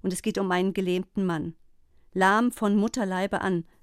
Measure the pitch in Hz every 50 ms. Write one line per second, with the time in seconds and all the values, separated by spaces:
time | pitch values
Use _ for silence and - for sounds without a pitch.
0 | - 190 180 - - 220 185 196 196 185 180 180 185 196 180 196 190 180 180 185
1 | 190 - - 208 190 180 170 156 165 170 165 _ - - - _ _ _ _ -
2 | - _ - 185 190 190 202 220 247 240 - - 220 202 202 208 202 226 - 254
3 | 214 190 185 185 196 196 - - - 190 185 170 165 - _ _